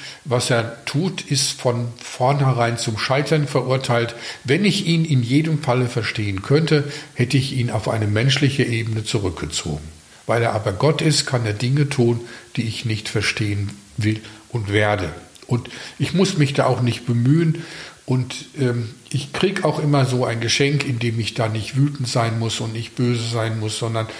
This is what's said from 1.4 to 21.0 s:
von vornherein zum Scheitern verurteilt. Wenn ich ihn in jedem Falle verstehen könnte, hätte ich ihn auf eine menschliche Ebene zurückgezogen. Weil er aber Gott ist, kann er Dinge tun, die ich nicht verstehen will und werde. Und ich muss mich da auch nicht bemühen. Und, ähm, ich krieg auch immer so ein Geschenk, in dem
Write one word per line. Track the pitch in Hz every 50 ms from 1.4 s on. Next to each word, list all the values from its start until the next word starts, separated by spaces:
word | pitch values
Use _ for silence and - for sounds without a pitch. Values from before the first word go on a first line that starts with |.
| - - - -
von | - 127 120 120 120 120 117 -
vornherein | - - - - 127 131 143 143 139 131 120 120 117 117 117 117
zum | - 120 110
Scheitern | 107 - - 131 143 147 - 165 151 143
verurteilt. | 139 - 139 120 127 131 131 - - 120 117 117 113 - - - - - - -
Wenn | 123 139 175 208
ich | 202 - - -
ihn | 165 165 165 165
in | 156 143 127
jedem | 117 113 135 147 160 165 156 147
Falle | - 131 123 127 127 120
verstehen | - 120 107 - - - 104 101 95 95
könnte, | 98 - 139 156 160 151 156 143 143 143 - - - -
hätte | - - 123 - 139
ich | 135 131 -
ihn | - 127 117 120
auf | 110 113 - -
eine | 113 110 107
menschliche | 104 104 107 120 139 131 - 147 135 135 - 123
Ebene | - 117 113 113 113 110 110 107
zurückgezogen. | - - 113 - 95 80 - 76 78 - - - 82 73 73 78 80 - - - - - - -
Weil | - 110 120
er | 117 117 -
aber | 110 104 107
Gott | 98 95 135 147 156 -
ist, | 156 156 143 - -
kann | - 131 120 113
er | 107
Dinge | 104 104 127 123 135 147 143 139
tun, | - - 120 117 120 117 - - - - - - -
die | -
ich | 120 113 107 - -
nicht | 113 110 107 - -
verstehen | - 113 98 - - - 110 104 101 101 101 101 - - - - - -
will | 104 107 107 107 - - - - - -
und | - 120 101 101
werde. | 101 107 104 104 104 98 92 78 - - - - - - -
Und | - 123 117 - - - - - - - -
ich | 135 - 143
muss | 175 190 - - 156
mich | 147 131 139
da | 143 127
auch | 127 123 113
nicht | 123 117 110 - -
bemühen. | - 117 120 117 127 151 165 170 160 156 - - - - - - - - - -
Und, | - 127 131 123 - - - - - - 147
ähm, | 131 123 120 120 113 107 - - - -
ich | - 131 - - -
krieg | - - 196 196 - -
auch | 151 147 160
immer | 160 147 143 139 131
so | 131 127 123 123
ein | 117 117 117
Geschenk, | 117 113 - - 143 139 147 139 -
in | - 123
dem | 113